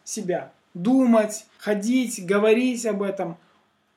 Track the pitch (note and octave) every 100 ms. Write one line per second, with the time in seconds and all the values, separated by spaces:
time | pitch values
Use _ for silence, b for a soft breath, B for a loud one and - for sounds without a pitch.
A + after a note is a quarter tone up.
0 | - A3 F3+ D#3+ - _ _ F3 G3 C4+
1 | B3 A3+ G#3 - - _ G#3 G3+ G#3+ B3+
2 | A#3+ - F3 G3+ A3 A3+ B3+ A#3 A3+ G3
3 | G3 F#3+ E3+ E3+ b b b _ _